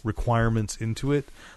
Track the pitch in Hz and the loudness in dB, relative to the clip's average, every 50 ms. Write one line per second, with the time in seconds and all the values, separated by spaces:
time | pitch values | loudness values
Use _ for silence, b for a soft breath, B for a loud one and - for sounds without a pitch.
0 | - 110 104 - - - 120 117 113 113 113 113 107 98 - - 113 113 113 - | -4 -4 -2 -2 0 2 4 4 4 4 2 2 0 -2 -4 -4 -4 -4 -4 -2
1 | - 131 143 147 139 - - b b b b | 0 2 2 2 0 -2 -12 b b b b